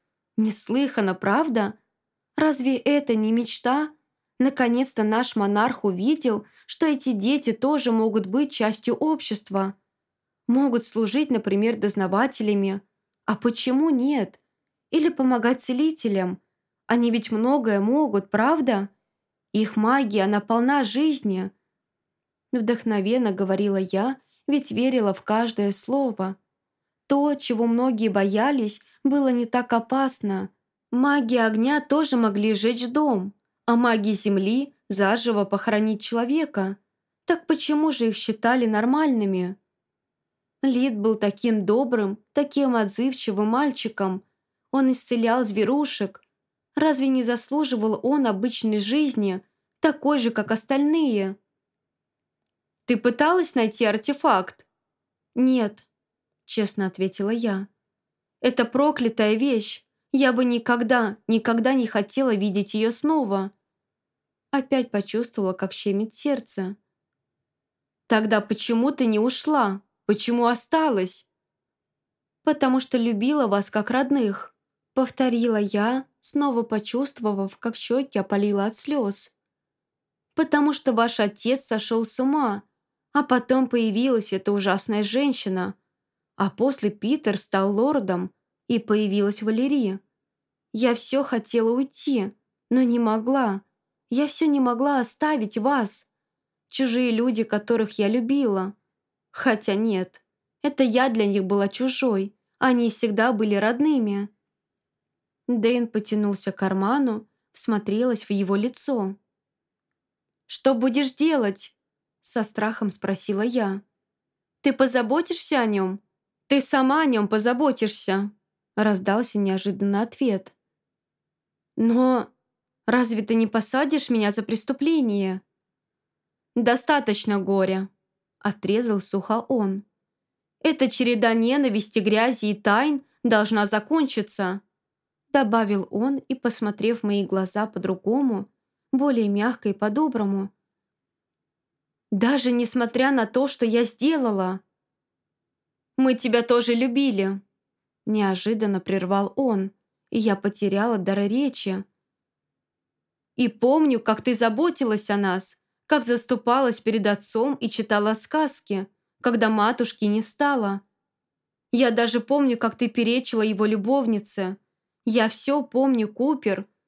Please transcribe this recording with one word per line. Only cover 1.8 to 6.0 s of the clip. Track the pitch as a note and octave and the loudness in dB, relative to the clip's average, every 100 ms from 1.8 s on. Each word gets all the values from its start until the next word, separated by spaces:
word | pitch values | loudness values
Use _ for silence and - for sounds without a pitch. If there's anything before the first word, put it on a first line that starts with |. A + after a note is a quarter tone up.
| _ _ _ _ _ - | _ _ _ _ _ 0
Разве | D#4 C4+ C4 C4 | 0 2 0 0
это | - D4 C#4+ A3 | 2 0 0 0
не | G#3+ | 0
мечта? | A3+ A3+ - B3 C#4 D4+ - _ _ _ - | 0 -2 -4 -2 -2 -2 -10 _ _ _ -2
Наконец-то | C4 C4+ B3 A#3+ C4 - | 0 2 0 2 0 0
наш | G#3+ A3 B3 G#3+ | 0 0 0 -2
монарх | G3+ G3+ A#3+ B3+ G#3 | 0 2 0 0 -2
увидел, | F3+ | 0